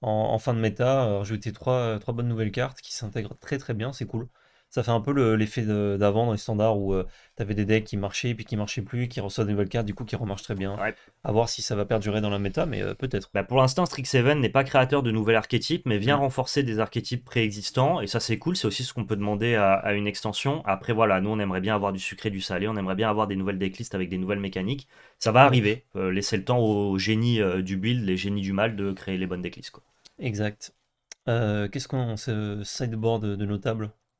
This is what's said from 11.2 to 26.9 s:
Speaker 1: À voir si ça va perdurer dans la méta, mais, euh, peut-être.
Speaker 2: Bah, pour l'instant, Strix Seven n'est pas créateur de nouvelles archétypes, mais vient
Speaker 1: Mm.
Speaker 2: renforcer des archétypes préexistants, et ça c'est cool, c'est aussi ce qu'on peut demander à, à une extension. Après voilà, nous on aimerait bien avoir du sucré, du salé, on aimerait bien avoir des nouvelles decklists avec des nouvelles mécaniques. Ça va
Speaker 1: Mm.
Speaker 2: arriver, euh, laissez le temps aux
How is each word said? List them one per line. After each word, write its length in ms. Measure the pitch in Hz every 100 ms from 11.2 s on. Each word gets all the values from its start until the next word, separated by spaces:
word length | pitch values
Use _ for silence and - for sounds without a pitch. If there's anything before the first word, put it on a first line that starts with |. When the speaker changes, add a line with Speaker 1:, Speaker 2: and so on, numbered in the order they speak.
Speaker 1:
À 80 | -
voir 160 | 107 117
si 140 | -
ça 140 | - 104
va 100 | 104
perdurer 360 | 110 104 104
dans 100 | 107
la 80 | 101
méta, 260 | 101 98 156
mais, 160 | 107
euh, 140 | 98 98
peut-être. 340 | 131 101 - 104
Speaker 2:
Bah, 80 |
pour 140 | 95 127
l'instant, 260 | 127 156 180
Strix 200 | - 127
Seven 340 | 131 123 147
n'est 100 | 113
pas 140 | 131
créateur 400 | 131 131 131 143
de 80 | 123
nouvelles 240 | 110 107 113
archétypes, 500 | - 117 - 170 135
mais 140 | 104
vient 180 | 110 143
Speaker 1:
Mm. 40 |
Speaker 2:
renforcer 420 | 139 - - -
des 160 | 135 107
archétypes 440 | 110 120 - 123
préexistants, 800 | - 123 110 101 101 - 135 175
et 60 | 101
ça 120 | 117
c'est 200 | - 113
cool, 160 | 160 180
c'est 100 | 113
aussi 180 | -
ce 120 | 123 -
qu'on 100 | 101
peut 100 | 107
demander 380 | 104 104 113
à, 200 | 117 98
à 200 | 98 104
une 140 | 104 104
extension. 560 | 101 113 101 135 147 -
Après 260 | 95 -
voilà, 300 | 110 110 95
nous 80 | 101
on 80 | 110
aimerait 240 | 101 92
bien 140 | 95 107
avoir 180 | 98
du 60 | 95
sucré, 320 | - 95 113
du 100 | 95
salé, 260 | 92 90 104
on 80 | 110
aimerait 200 | 95 95
bien 160 | 110
avoir 160 | 107 107
des 80 | 98
nouvelles 240 | 95 95
decklists 340 | 95 - 117
avec 160 | 95 90
des 80 | 92
nouvelles 220 | 92 101
mécaniques. 480 | 98 95 92 139 - - - _
Ça 120 | -
va 120 | 117
Speaker 1:
Mm. 20 | 139
Speaker 2:
arriver, 400 | 127 104 113 - 95
euh, 160 | 95
laissez 240 | 95 101 104
le 100 | 95
temps 120 | 123
aux 400 | 113 104 101